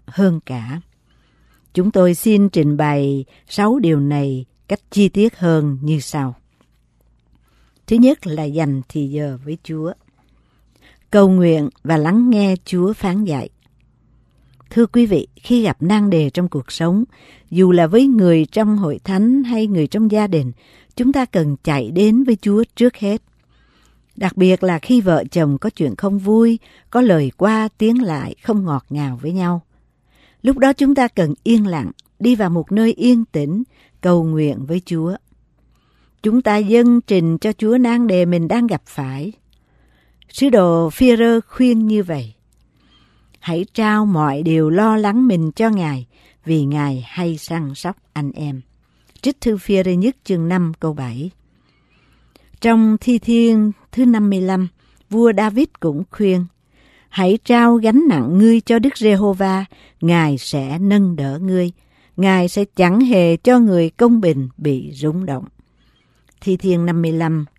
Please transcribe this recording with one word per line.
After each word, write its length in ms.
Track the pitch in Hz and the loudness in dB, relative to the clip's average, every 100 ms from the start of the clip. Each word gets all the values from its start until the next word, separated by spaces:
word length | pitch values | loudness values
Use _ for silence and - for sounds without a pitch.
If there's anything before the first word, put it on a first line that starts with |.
| - | -8
hơn 320 | - 190 165 - | -2 0 -2 -6
cả. 360 | 127 113 151 - _ _ _ _ _ _ _ _ | -12 -10 -12 -16 _ _ _ _ _ _ _ _
Chúng 180 | - 185 | -4 0
tôi 240 | 196 180 175 | 2 2 2
xin 340 | 220 208 202 | 2 2 2
trình 280 | 175 147 147 | 2 0 0
bày 480 | 151 143 139 139 135 _ _ | -2 -2 -2 -4 -8 _ _
sáu 300 | - 208 269 | -4 0 0
điều 200 | 185 151 | 0 0
này 460 | 143 147 139 131 127 _ - | 0 -2 -4 -6 -10 _ -10
cách 120 | 202 _ | -10 _
chi 180 | - 196 | 0 0
tiết 280 | 202 220 - | 2 -2 0
hơn 400 | 175 160 147 135 | 0 0 -2 -4
như 180 | 147 156 | -4 -4
sau. 360 | - 151 135 127 _ _ _ _ _ _ _ _ _ _ _ _ _ _ - | -6 -6 -8 -10 _ _ _ _ _ _ _ _ _ _ _ _ _ _ -2
Thứ 80 | 233 | 2
nhất 320 | 247 302 180 | 4 2 -4
là 160 | 156 | -8
dành 380 | 151 151 151 135 127 | -6 -4 -2 -4 -6
thì 180 | 151 139 | -8 -6
giờ 300 | 147 147 131 143 | -6 -8 -10 -12
với 120 | 160 | -14
Chúa. 300 | - 160 160 - _ _ _ _ _ _ _ _ _ _ _ | -10 -10 -8 -10 _ _ _ _ _ _ _ _ _ _ _
Cầu 180 | 208 196 | 2 4
nguyện 400 | 185 175 160 143 - | 4 2 2 -2 -6
và 140 | 139 160 | -4 -2
lắng 320 | 151 214 247 | 0 0 2
nghe 260 | 214 196 185 - | 2 0 -2 -4
Chúa 280 | 180 185 | -2 -2
phán 300 | 220 202 185 | -2 -4 -4
dạy. 260 | 208 143 - _ _ _ _ _ _ _ _ _ _ _ - | -4 -6 -8 _ _ _ _ _ _ _ _ _ _ _ -6
Thưa 160 | - 226 | 0 2
quý 200 | 240 233 | 2 2
vị, 220 | 170 - _ | 0 -2 _
khi 260 | - 240 | -2 0
gặp 160 | 214 - | 0 -2
nan 300 | 165 214 202 | 0 0 2
đề 200 | 170 147 | 2 0
trong 200 | 175 180 | -2 -4
cuộc 220 | 143 127 | -6 -10
sống, 320 | - 165 190 247 _ _ _ - | -4 -2 -2 -2 _ _ _ -6
dù 220 | 170 185 | 2 4
là 160 | 180 160 | 4 4
với 200 | 214 277 | 4 4
người 380 | 233 185 165 156 | 4 4 4 2
trong 260 | - 214 214 | 0 0 0
hội 220 | 175 135 | -2 -6
thánh 400 | - 190 220 269 | -4 0 2 2
hay 240 | 247 226 220 | 0 -2 -2
người 200 | 190 147 | -2 -2
trong 240 | 208 220 | 0 0
gia 160 | 214 208 | 0 0
đình, 240 | 165 127 120 _ _ _ - | -2 -4 -8 _ _ _ -4
chúng 180 | 247 | -2
ta 120 | 277 254 | 0 -2
cần 300 | 190 151 139 | -2 -2 -4
chạy 280 | - 143 113 | -4 -4 -2
đến 320 | 170 214 226 | 0 2 4
với 140 | 262 220 | 2 0
Chúa 220 | 208 202 233 - | 0 0 -2 0
trước 220 | 240 - | 0 0
hết. 240 | 202 220 _ _ _ _ _ _ _ _ _ - | -6 -6 _ _ _ _ _ _ _ _ _ -8
Đặc 220 | 185 - | -4 2
biệt 260 | 185 185 | 2 2
là 160 | 185 165 | 0 -2
khi 220 | - 247 | 0 0
vợ 220 | 185 156 - | 2 0 0
chồng 260 | 175 151 139 | -2 0 -2
có 120 | 220 | -4
chuyện 260 | - 147 98 | -4 -6 -4
không 240 | 196 202 | -4 -4
vui, 400 | 196 220 233 233 _ _ _ | 0 2 2 0 _ _ _
có 120 | 233 | 0
lời 300 | 247 165 135 - | 2 2 0 -2
qua 320 | 196 220 220 - | 0 0 -4 -2
tiếng 240 | 220 240 | 0 0
lại 340 | 220 151 - - | -2 -6 -8 -10
không 220 | - 214 185 | -4 -4 -2
ngọt 200 | 139 - | -6 -6
ngào 300 | 143 143 123 | -8 -6 -8
với 100 | 139 | -6
nhau. 300 | 185 175 175 - _ _ _ _ _ _ _ | -4 -4 -4 -8 _ _ _ _ _ _ _
Lúc 160 | 240 269 | -2 2
đó 160 | 269 | 2
chúng 220 | 277 277 277 | 2 2 2
ta 120 | 247 | 0
cần 260 | - 160 147 | 0 -2 -2
yên 240 | - 226 208 | 0 2 0
lặng, 240 | 165 98 - _ - | -4 -8 -12 _ -4
đi 160 | 220 240 | 0 0
vào 140 | 190 | 0
một 220 | 170 156 | -2 -2
nơi 220 | 202 226 | 0 0
yên 320 | - 240 240 226 | 2 2 2 0
tĩnh, 380 | 156 143 190 254 _ _ _ | -4 -4 -4 -8 _ _ _
cầu 220 | 180 175 | 0 2
nguyện 420 | 160 156 151 117 131 | 2 0 -2 -4 -6
với 160 | 175 - | -6 -6
Chúa. 300 | 165 160 190 _ _ _ _ _ _ _ _ _ _ | -6 -6 -8 _ _ _ _ _ _ _ _ _ _
Chúng 180 | 214 233 | 0 0
ta 160 | 240 208 | 2 0
dâng 440 | 202 233 240 240 | 2 4 4 2
trình 360 | - 190 165 165 | 2 0 0 -2
cho 160 | 220 | -4
Chúa 240 | 214 214 247 | -2 0 2
nan 300 | 240 240 240 | 2 0 0
đề 180 | 180 175 | 2 2
mình 220 | 175 165 | 0 0
đang 200 | 226 233 | -2 -2
gặp 140 | 185 - | -4 -8
phải. 460 | - 135 131 165 - _ _ _ _ _ _ _ _ _ | -12 -10 -8 -12 -14 _ _ _ _ _ _ _ _ _
Sứ 200 | - 277 | -2 2
đồ 400 | 226 180 165 165 | 4 4 2 0
Phi-rơ 500 | - 254 226 233 226 - | 2 2 4 2 0 -2
khuyên 400 | - 254 226 214 | 0 0 2 0
như 160 | 214 | -2
vậy: 300 | 180 151 113 - _ _ _ _ _ _ _ _ _ _ | -2 -6 -10 -16 _ _ _ _ _ _ _ _ _ _
"Hãy 260 | - 170 196 | -8 -6 -6
trao 320 | - 214 214 208 | -4 0 0 0
mọi 380 | 170 151 139 | 0 0 -2
điều 260 | 160 160 156 | 0 0 2
lo 280 | 170 220 220 | 2 2 0
lắng 300 | 208 220 254 | 0 2 2
mình 240 | 180 160 | 2 -2
cho 180 | - 220 | -2 -2
Ngài, 380 | 208 160 135 123 _ _ _ - | -2 -4 -6 -10 _ _ _ -4
vì 180 | 160 | -2
Ngài 420 | 139 147 143 131 120 | -2 -2 -4 -6 -8
hay 300 | - 175 156 | -8 -6 -6
săn 380 | - 165 147 139 | -8 -8 -8 -10
sóc 220 | 175 196 _ | -12 -12 _
anh 180 | - 143 | -10 -8
em." 300 | - 147 135 - _ _ _ _ _ | -8 -10 -10 -14 _ _ _ _ _
Trích 200 | 262 285 | -6 -4
thư 160 | 240 208 | -2 -4
Phi-rơ 340 | - 196 185 | 0 0 0
nhất 240 | 180 214 - | 0 0 -4
chương 240 | - 180 165 | -4 -4 -2
năm 240 | 185 170 160 | -2 -2 -4
câu 140 | 160 | -6
bảy. 380 | 147 127 117 170 - _ _ _ _ _ _ _ _ _ _ _ - | -6 -10 -10 -12 -14 _ _ _ _ _ _ _ _ _ _ _ -4
Trong 360 | 226 226 220 214 | 0 2 2 0
Thi 180 | - 240 | 0 -2
Thiên 520 | - 233 233 220 214 202 _ | 0 2 4 2 0 -4 _
thứ 140 | - 254 | 0 2
năm 240 | 226 208 | 2 2
mươi 120 | 190 | 0
lăm, 260 | 185 185 185 _ _ _ - | -2 -2 -4 _ _ _ -6
vua 220 | 214 233 202 | 2 2 2
David 300 | 214 208 320 - | 0 0 -2 -2
cũng 240 | 170 147 185 | -6 -4 -6
khuyên: 340 | - 202 185 175 _ _ _ _ _ _ | -2 0 0 -4 _ _ _ _ _ _
"Hãy 300 | - 185 220 - | -2 0 0 2
trao 300 | 240 233 233 | 4 4 4
gánh 280 | 220 240 320 | 4 4 4
nặng 280 | 165 123 180 | 2 0 4
ngươi 240 | 220 226 | 4 4
cho 180 | - 233 | 2 0
Đức 180 | 262 - | 0 0
Giê-hô-va, 680 | 214 196 208 190 196 190 190 _ _ - | 0 2 0 0 -2 -4 -6 _ _ -4
Ngài 360 | 165 170 156 139 | 0 2 2 -2
sẽ 420 | - 147 135 156 | -6 -6 -6 -4
nâng 360 | 196 208 196 165 | 0 2 2 -2
đỡ 240 | 139 143 | -6 -6
ngươi, 300 | 190 185 175 - _ _ _ - | -4 -2 -4 -8 _ _ _ -2
Ngài 300 | 190 190 180 | 0 2 0
sẽ 180 | - 202 | -2 -4
chẳng 340 | - 180 196 | 0 2 2
hề 380 | 254 202 175 165 | 2 2 2 2
cho 220 | - 247 | 2 4
người 300 | 226 180 165 | 4 2 0
công 320 | - 240 233 | 2 2 2
bình 280 | 185 139 131 - | 2 -2 -4 -6
bị 340 | 147 135 143 | -4 -4 -6
rung 320 | 139 151 165 185 | -8 -6 -4 -6
động." 200 | 131 - _ _ _ _ _ _ _ _ _ | -10 -12 _ _ _ _ _ _ _ _ _
Thi 160 | - 185 | -4 -2
Thiên 280 | 185 175 170 | 0 0 0
năm 160 | 170 | -2
mươi 100 | 165 | -2
lăm 340 | 160 165 160 147 | -2 -2 -4 -6